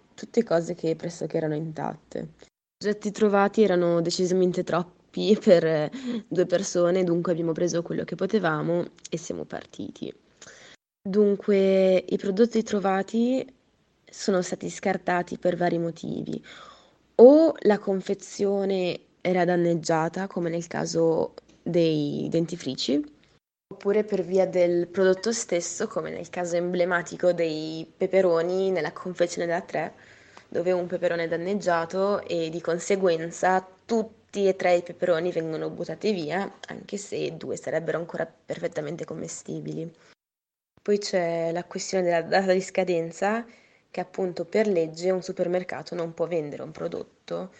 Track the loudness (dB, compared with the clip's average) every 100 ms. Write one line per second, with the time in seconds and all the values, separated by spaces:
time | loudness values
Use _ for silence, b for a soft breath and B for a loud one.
0 | _ -18 -6 -2 0 0 0 -4 -4 -4
1 | -6 -8 -6 -4 -2 -4 -6 -6 -8 -8
2 | -12 -10 -10 -14 B _ _ -8 -6 -4
3 | -6 0 4 4 4 4 4 4 2 2
4 | 0 0 0 2 2 0 -2 -2 -4 -10
5 | _ -2 2 4 6 6 6 2 -2 -4
6 | -8 -8 B 0 2 0 0 2 2 2
7 | 2 0 0 -2 -2 -2 -2 -2 -4 -6
8 | -6 -4 -2 0 0 -2 0 -2 -4 -10
9 | -10 -10 -8 -10 -10 -12 -12 -12 -12 -10
10 | -12 -12 _ _ B B B B _ _
11 | -2 4 4 2 2 4 4 4 6 4
12 | 2 -4 0 2 2 2 -2 0 0 0
13 | 0 0 2 0 -4 -12 _ _ _ _
14 | _ -8 0 0 0 -6 -8 -6 -4 -2
15 | -2 -2 -2 -4 -2 0 0 0 -2 -6
16 | -8 -8 -6 -8 -10 B B B B B
17 | _ 10 12 12 8 4 2 2 0 -4
18 | -4 -6 -8 -4 -2 0 0 0 -2 -4
19 | _ _ -2 2 2 2 2 0 0 0
20 | 0 -4 -6 -4 -4 -4 -6 -6 -2 2
21 | 2 2 -2 -6 -20 _ -2 2 2 2
22 | -2 -4 -2 -2 -2 -4 -8 -6 -2 -2
23 | -2 -12 _ _ _ _ -20 -6 0 0
24 | 0 -2 0 2 2 4 2 2 0 2
25 | 4 4 0 -4 -2 -4 -4 -6 -6 -6
26 | -8 -8 -10 -8 -4 -2 0 0 0 0
27 | -4 0 2 2 0 -2 -6 -8 -12 -6
28 | 0 4 4 4 2 0 0 -2 -4 -6
29 | -8 -2 -2 -2 -4 -4 -4 -6 -6 -10
30 | B B B B B -4 0 0 -2 -2
31 | -2 -2 -2 -4 -2 -2 0 0 0 0
32 | 0 0 -2 -4 -4 -4 -4 -2 0 2
33 | 2 2 -2 -2 2 2 0 -12 -2 -2
34 | -2 -8 _ 0 0 2 2 2 0 -4
35 | 0 0 0 -2 -4 -4 -6 -8 -8 -4
36 | -2 -2 -2 -4 -4 -10 -14 -14 -10 -12
37 | -8 -6 -6 -6 -8 -8 -4 -4 -2 -4
38 | -6 -6 -8 -10 -12 -8 -8 -6 -8 -8
39 | -10 -10 -10 -12 -10 -10 -8 -8 -10 -14
40 | b _ _ _ _ _ _ _ 0 0
41 | 0 -2 0 0 -2 -4 -6 -8 -4 0
42 | 2 2 2 2 4 2 0 -2 0 0
43 | -2 -2 -2 -2 -6 B B B B -10
44 | -8 -4 -4 -4 -2 0 2 2 0 -2
45 | -2 -2 -2 -4 -2 -2 -4 -10 -8 -6
46 | -6 -4 -4 -4 -4 -8 -12 -8 -8 -8
47 | -12 _ -10 -10 -10 b